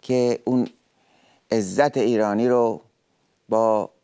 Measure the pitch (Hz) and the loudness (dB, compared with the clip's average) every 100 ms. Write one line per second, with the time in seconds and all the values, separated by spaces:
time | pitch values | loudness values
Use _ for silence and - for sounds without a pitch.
0 | - 127 123 120 - 127 120 _ _ _ | -2 0 0 -2 -2 -2 -2 _ _ _
1 | _ _ _ _ _ 113 98 95 143 131 | _ _ _ _ _ -4 -2 0 0 2
2 | 113 117 107 104 120 123 117 98 _ _ | 0 2 0 0 0 2 0 -4 _ _
3 | _ _ _ _ _ 110 113 110 98 _ | _ _ _ _ _ 0 2 0 -2 _